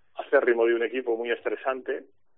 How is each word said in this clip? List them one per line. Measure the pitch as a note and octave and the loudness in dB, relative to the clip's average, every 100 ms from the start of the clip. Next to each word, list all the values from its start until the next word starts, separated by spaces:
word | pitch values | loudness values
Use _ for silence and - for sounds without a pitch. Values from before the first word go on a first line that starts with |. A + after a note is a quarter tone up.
| _ | _
acérrimo | - - C#3 B2 A#2 A#2 | -14 2 4 4 4 4
de | A#2 | 2
un | |
equipo | A2+ B2+ B2+ A2+ | 0 -4 -2 -4
muy | A#2+ | -2
estresante, | A2+ A#2+ G#2+ - C3 B2+ C#3 - _ _ | -4 -4 -4 -4 -4 -6 -8 -10 _ _